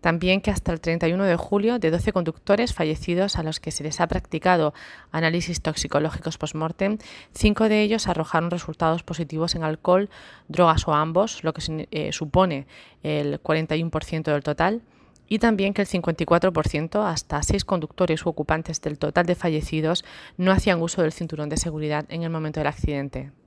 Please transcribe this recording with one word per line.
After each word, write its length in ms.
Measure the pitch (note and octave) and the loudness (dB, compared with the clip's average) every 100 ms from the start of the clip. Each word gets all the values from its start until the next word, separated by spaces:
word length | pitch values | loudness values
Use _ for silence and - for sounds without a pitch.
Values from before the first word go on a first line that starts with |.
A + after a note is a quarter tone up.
También 400 | F3 E3 F3+ F#3+ | 0 2 2 2
que 100 | G3+ | 2
hasta 220 | F#3+ - | -2 -2
el 80 | E3 | -2
treinta 280 | - E3 E3 | -2 0 2
y 40 | |
uno 120 | F3+ | 2
de 120 | G3 E3+ | 2 2
julio, 420 | - G3+ G#3+ B3 | 2 2 2 2
de 120 | D#3+ | 2
doce 220 | E3+ G#3 | 2 0
conductores 600 | G3 E3 - - G3+ A#3+ | 0 -2 -6 2 2 2
fallecidos 640 | - D#3+ D#3 - F3 G3 - | 0 -2 -2 -2 0 0 0
a 60 | |
los 180 | D#3 D#3 | -4 -4
que 100 | - | -8
se 120 | - | -6
les 180 | D3 - | -6 -2
ha 60 | E3 | -2
practicado 680 | - - D#3+ F#3 F3+ D3+ - - - - | -2 -4 -2 2 4 4 -2 -18 -20 -8
análisis 500 | D#3 D#3+ E3+ F3 E3+ | 0 0 0 -2 -4
toxicológicos 800 | - D#3 C#3 C#3+ D#3 - - - | -2 -4 0 0 0 -2 -6 -6
post-mortem, 580 | D#3 D#3 D#3+ E3 G3 G#3+ - - - | -6 -4 -6 -2 -2 -2 -8 -20 -18
cinco 340 | - G#3+ G#3 A3 | 2 2 4 4
de 140 | G#3+ | 4
ellos 240 | G#3+ A3 G3+ | 4 2 0
arrojaron 440 | E3 D#3+ E3 E3+ | -2 2 2 2
resultados 520 | F3 - D#3 E3 E3+ | -2 -6 0 0 0
positivos 540 | - E3 D#3+ D#3 E3+ F3 | -2 -6 -4 -2 -2 -2
en 80 | |
alcohol, 440 | D#3+ D#3 - F#3 G3+ - - - _ | -2 -2 4 4 4 -8 -20 -20 _
drogas 400 | - F3 D#3+ - | 4 6 6 2
o 60 | |
ambos, 500 | D3+ D#3+ E3 G#3+ - | 2 2 2 0 -2
lo 80 | D#3+ | -6
que 80 | D#3+ | -4
sin-, 260 | - D#3 - | -6 -6 -6
eh, 220 | - D3+ | -6 -4
supone 540 | D3+ D#3 F3 F#3 C#3 C#3 - - _ | -4 0 2 2 0 -8 -20 -20 _
el 380 | D3+ D3+ D3 D3 | -4 -2 -2 -4
cuarenta 360 | - D#3+ D#3+ D#3+ | -2 -2 0 -2
y 60 | |
un 80 | E3 | -2
por 140 | D#3+ | -4
ciento 260 | - D#3+ D#3 | -4 -4 0
del 120 | D3 | -2
total. 380 | C#3+ D3 E3+ A3+ - _ _ - _ | -2 0 0 0 -8 _ _ -20 _
Y 100 | G#3+ | 0
también 360 | A#3 G#3+ G3 | 2 2 0
que 80 | G3+ | 0
el 40 | G3+ | -2
cincuenta 360 | F#3 E3+ D#3+ | 0 -2 -2
y 40 | E3 | 2
cuatro 240 | E3+ F#3 | 4 4
por 160 | E3 D#3 | 2 0
ciento, 380 | D3+ D#3+ G#3 | 0 -2 0
hasta 380 | G#3 D#3+ - D3 | 0 -2 -4 -4
seis 240 | D3+ G3+ - | 0 -2 0
conductores 580 | F#3 D#3 - F3+ D#3+ | -2 -2 -2 0 2
u 60 | - | 0
ocupantes 500 | D#3+ D3+ D#3+ E3 D#3+ | -2 0 -2 -2 -6
del 180 | - D3 | -6 -2
total 280 | D3 E3 F3 | 0 2 2
de 80 | |
fallecidos, 680 | F3 F3 D#3 - D#3 D#3 F3+ - - - - | 2 0 -2 -2 -2 0 -2 -4 -18 -20 -2
no 120 | F3+ | 4
hacían 300 | F#3 - F3 | 4 4 2
uso 220 | E3 - | 0 0
del 100 | D#3+ | 0
cinturón 380 | - E3 D3+ D3 | 0 -8 -6 -4
de 80 | D3+ | -2
seguridad 480 | E3+ D#3 D3+ D3 D3+ | -2 -4 -2 -2 -4
en 140 | E3 | -6
el 80 | E3 | -4
momento 280 | D#3+ D#3 D#3 | -4 -4 -4
del 100 | D3 | -6
accidente. 640 | D3 - C#3+ C#3 C3+ C3+ - | -4 -4 -4 -6 -8 -12 -16